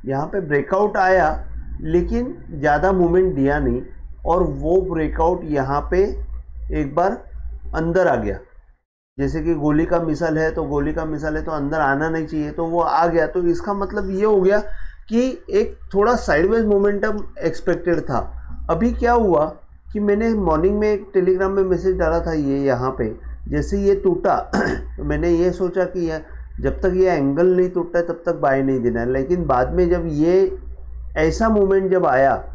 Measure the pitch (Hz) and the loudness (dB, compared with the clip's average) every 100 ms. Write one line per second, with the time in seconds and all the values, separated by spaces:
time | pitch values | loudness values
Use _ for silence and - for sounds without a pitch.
0 | 127 135 156 202 165 143 139 190 208 208 | -4 -4 -2 -4 0 -2 0 0 0 2
1 | 185 190 160 156 - - - - 156 170 | 4 4 4 0 -6 -10 -10 -8 0 0
2 | 175 233 247 - - 156 151 185 185 190 | 0 -2 -4 -8 -12 -2 0 2 2 2
3 | 170 180 185 139 135 147 135 127 - - | 4 4 2 2 2 2 0 -2 -6 -14
4 | - - - 175 160 139 151 185 - 165 | -16 -8 -2 0 0 -2 2 2 2 -2
5 | 156 160 165 175 165 147 127 143 - 175 | -2 0 0 0 -2 -2 0 -2 0 0
6 | 208 - - - - - - 151 139 147 | 0 -2 -8 -10 -10 -12 -6 -4 -2 0
7 | 185 233 - - - - - 160 165 175 | 0 -2 -10 -12 -10 -10 -6 -4 0 2
8 | 170 123 101 95 - - _ _ _ _ | 2 2 -2 -6 -10 -20 _ _ _ _
9 | _ - 139 156 156 160 147 151 - 175 | _ -4 -2 -2 -2 0 2 2 2 0
10 | 165 147 170 156 160 156 147 143 147 160 | 0 -2 0 0 0 -2 -2 -2 -2 -4
11 | 156 151 156 151 156 156 139 156 139 139 | -4 -4 -4 -4 -4 -4 -2 0 0 0
12 | 160 160 156 160 147 147 165 170 160 143 | 0 -2 -4 -4 -6 -4 -2 0 2 2
13 | 170 165 156 185 170 170 - 202 196 208 | 2 2 0 0 0 0 -2 -4 -4 -4
14 | 190 190 214 208 185 208 - - - - | -4 0 4 4 4 2 0 -4 -6 -10
15 | - 226 254 - - 196 226 - - 196 | -2 0 0 -2 -2 0 0 -4 -4 0
16 | 214 247 - 147 185 226 214 202 202 202 | 2 2 2 2 4 2 4 4 2 0
17 | 214 208 - - 170 160 - 170 180 160 | -2 -2 -6 -4 -4 -2 -2 -2 0 -2
18 | - 120 - - - - - 170 233 233 | 0 -4 -4 -10 -10 -10 -4 0 0 0
19 | 233 240 214 160 156 - - - - 214 | 2 4 4 2 2 -4 -20 -20 -10 -2
20 | 208 202 226 226 180 156 180 208 214 208 | 0 2 2 0 2 2 2 2 0 0
21 | 202 190 180 185 190 196 190 175 185 180 | 0 0 2 2 2 2 2 2 0 2
22 | 165 170 165 160 139 139 139 120 131 131 | 2 0 0 -2 0 0 2 2 0 -2
23 | 113 113 - - - 147 147 202 196 196 | -4 -6 -12 -12 -4 -4 -2 0 2 2
24 | 196 170 196 - - - - - - - | 2 2 0 0 -2 -2 -2 -4 -8 -8
25 | 147 147 165 170 180 175 185 190 180 180 | -4 -2 2 2 2 0 -2 -2 -2 -2
26 | 165 156 151 - - - 131 131 185 185 | -4 -4 -10 -16 -14 -4 -4 0 0 2
27 | 185 165 139 139 175 185 180 180 170 170 | 4 4 2 4 4 4 2 0 -2 -2
28 | 170 170 175 160 147 135 135 131 117 117 | -2 -4 -4 0 2 2 2 2 0 0
29 | 120 131 131 180 156 127 127 165 175 175 | 0 -2 0 -2 2 2 2 2 2 2
30 | 165 147 160 185 190 - - - - - | 0 0 2 4 2 -2 -12 -14 -12 -12
31 | - 147 160 156 226 208 190 190 190 185 | -8 0 0 2 2 4 4 2 2 2
32 | 170 127 135 117 - | 4 4 4 2 -4